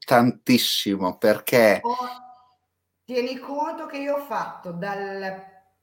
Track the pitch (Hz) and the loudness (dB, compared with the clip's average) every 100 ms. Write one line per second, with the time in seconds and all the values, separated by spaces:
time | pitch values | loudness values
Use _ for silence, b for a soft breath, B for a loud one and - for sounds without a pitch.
0 | - 120 123 - - 120 - - 104 95 | 2 4 4 0 2 2 2 -2 -2 -2
1 | 90 - 110 107 - 123 107 95 - - | -2 0 2 2 2 6 6 6 0 -4
2 | - - - - _ _ _ _ _ _ | -6 -10 -18 -20 _ _ _ _ _ _
3 | - 247 254 262 - 285 311 - 302 277 | -6 -4 -4 -6 -8 -6 -4 -6 -10 -8
4 | 285 285 285 220 - - 180 170 202 202 | -4 -4 -6 -8 -8 -10 -12 -8 -8 -6
5 | 202 196 190 190 - _ _ _ | -8 -8 -8 -10 -16 _ _ _